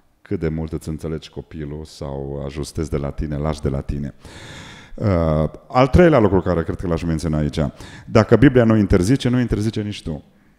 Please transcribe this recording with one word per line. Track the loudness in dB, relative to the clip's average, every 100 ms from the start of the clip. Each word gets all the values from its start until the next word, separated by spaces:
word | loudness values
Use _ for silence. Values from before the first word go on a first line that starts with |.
| _ _
cât | -8 -4
de | -2
mult | -4 -6
îți | -6 -8
înțelegi | -8 -6 -8 -10
copilul | -14 -14 -12 -10 -10 -14
sau | -12 -10 -8 -8 -8 -8
ajustezi | -8 -6 -6 -4
de | -4
la | -4
tine, | -4 -4 -2
lași | -2 -2
de | -2
la | -4
tine. | -4 -6 -8 -10 -20 -20 -18 -18 -18 -20 -16 -4
Uh, | 0 2 2 2 0 -4 -10
al | -8 0
treilea | 4 6 6
lucru | 4 2
care | 2 0
cred | -2 -4
că | -4
l-aș | -2
menționa | -2 -2 0 0
aici: | 0 -2 -4 -6 -16 -18 0
dacă | 2 6 6
Biblia | 6 6
nu | 6 4
interzice, | 4 4 4 2 2
nu | 0
interzice | 0 -2 -2 -4
nici | -6 -8
tu. | -8 -10 -12 _ _